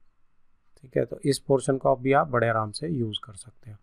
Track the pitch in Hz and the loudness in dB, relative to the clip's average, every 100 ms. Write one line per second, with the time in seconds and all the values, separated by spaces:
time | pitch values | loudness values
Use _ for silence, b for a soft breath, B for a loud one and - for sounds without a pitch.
0 | - _ _ _ _ _ _ - 131 139 | -20 _ _ _ _ _ _ -20 -6 -2
1 | 123 - 143 135 - 135 127 135 139 131 | -2 -2 -2 0 2 2 2 0 2 2
2 | 127 139 160 120 117 110 107 107 156 147 | 2 2 2 2 2 0 -2 -6 -6 -4
3 | 110 104 - 101 - - - 107 | -4 -6 -12 -20 -20 -20 -18 -20